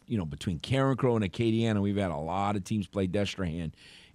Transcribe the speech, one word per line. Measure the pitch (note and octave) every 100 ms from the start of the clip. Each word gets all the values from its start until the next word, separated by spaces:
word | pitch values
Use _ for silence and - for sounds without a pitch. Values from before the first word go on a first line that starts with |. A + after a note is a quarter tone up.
| -
you | A2
know, | D#2+
between | C#2+ - D#2
Carencro | - C3+ C3+ B2 C3 A2+
and |
Acadiana, | G2 - A#2 A2+ A2+ G#2
we've | G2+ G2+
had | F#2+
a | D2
lot | D#2+ F#2 G2+ G#2
of | F2
teams | A2 F#2
play | G#2 F#2
Destrehan | G2+ G2 - F2+ E2 D#2+ - - - -